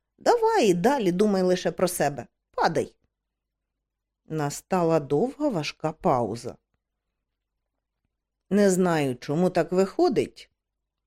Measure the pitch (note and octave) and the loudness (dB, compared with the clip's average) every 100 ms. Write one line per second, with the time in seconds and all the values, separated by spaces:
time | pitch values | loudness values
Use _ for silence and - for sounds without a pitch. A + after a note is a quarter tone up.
0 | _ _ - A#4 A4+ A4 A3+ F3 A3 C#4+ | _ _ 0 2 2 2 2 2 2 0
1 | F#3+ F3+ G#3+ F#3+ F#3 F3+ F#3 F3 F3 - | 0 0 0 2 0 0 -2 -2 -2 0
2 | D3 C#3 - _ _ - - D3 - _ | -4 -4 -14 _ _ -2 -2 -2 -6 _
3 | _ _ _ _ _ _ _ _ _ _ | _ _ _ _ _ _ _ _ _ _
4 | _ _ - D#3 C#3+ - - F#3+ E3 D#3+ | _ _ -10 -6 -6 -8 -4 0 2 0
5 | C#3 C#3+ B3 C#4+ D4 F3+ D3 - D#3 - | 0 0 -2 -2 -4 -4 -6 -6 -8 -2
6 | F3+ B2+ A2 A#2 B2 D2+ _ _ _ _ | 0 0 -2 -6 -12 -16 _ _ _ _
7 | _ _ _ _ _ _ _ _ _ _ | _ _ _ _ _ _ _ _ _ _
8 | _ _ _ _ - G3+ G3+ F3+ F3+ E3 | _ _ _ _ -2 2 4 4 2 0
9 | C#3 B2 - D3+ F3+ F3+ D#3 F3+ F#3+ - | -2 -4 -4 0 0 0 0 0 0 0
10 | F4 F#3+ A#2 - - _ _ _ _ _ | 0 0 -4 -8 -20 _ _ _ _ _